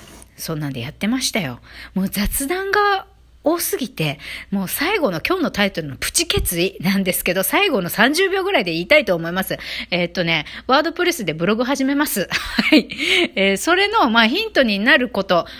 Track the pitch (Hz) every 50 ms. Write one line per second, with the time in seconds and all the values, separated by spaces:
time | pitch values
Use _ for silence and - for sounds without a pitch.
0 | - - - - - - _ - - - 160 151 151 143 135 131 113 139 - -
1 | - 202 247 262 247 - - 233 175 131 120 - - - - - - - - 185
2 | 190 185 - 196 208 - - - 269 277 359 370 392 392 392 415 415 403 392 381
3 | - - _ _ _ _ - - _ 277 339 339 339 - - 370 269 208 - -
4 | 160 151 139 - - - - - - - 196 196 190 175 - - 277 339 427 415
5 | 311 220 175 156 - - 349 381 311 196 - - 208 196 196 - 156 147 131 -
6 | - - - - 339 339 - 403 - - 185 165 175 190 - - 135 180 196 196
7 | 196 190 175 - - 190 175 190 185 - - 339 403 415 285 202 180 165 - -
8 | 214 262 302 320 392 381 359 392 370 392 392 294 226 180 165 165 180 202 294 302
9 | 269 202 180 165 165 165 175 190 185 - 160 - - - - - - - - 175
10 | 175 175 - 196 175 165 165 156 147 - - - - - 247 294 311 330 320 -
11 | 359 349 330 - - 160 151 156 165 190 220 220 254 240 285 277 269 262 285 285
12 | 302 285 - 208 170 - - - - - - - - - 311 269 - - - -
13 | 294 339 370 370 349 - - 196 196 196 196 190 - 320 349 359 392 415 427 440
14 | 349 233 214 233 226 220 262 381 453 440 - 339 269 220 202 196 208 254 311 302
15 | 254 - - 202 190 - 185 170 160 - - -